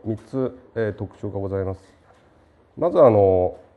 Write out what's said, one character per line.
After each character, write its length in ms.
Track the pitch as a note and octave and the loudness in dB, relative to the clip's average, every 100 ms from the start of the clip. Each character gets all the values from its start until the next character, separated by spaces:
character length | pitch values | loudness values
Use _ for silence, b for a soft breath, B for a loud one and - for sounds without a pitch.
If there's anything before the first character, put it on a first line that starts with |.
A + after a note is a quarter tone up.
| G#2 | -8
三 100 | A2 | -10
つ、 420 | - C3+ C3 - - - | -8 -8 -6 -8 -14 -8
え 40 | A2 | -6
ー、 40 | |
特 240 | G2+ G2+ - | -6 -12 -12
徴 120 | G#2+ | -10
が 100 | G2 | -8
ご 100 | G2 | -6
ざ 120 | G2 | -6
い 40 | F#2+ | -6
ま 100 | F#2+ | -10
す。 60 | _ _ b b b b b _ _ - | _ _ b b b b b _ _ -6
ま 120 | D#3+ | -2
ず、 80 | - | 4
あ 80 | C3+ | 6
の、 480 | G#2+ G2 F#2 F2+ - - | 6 4 2 0 -6 -20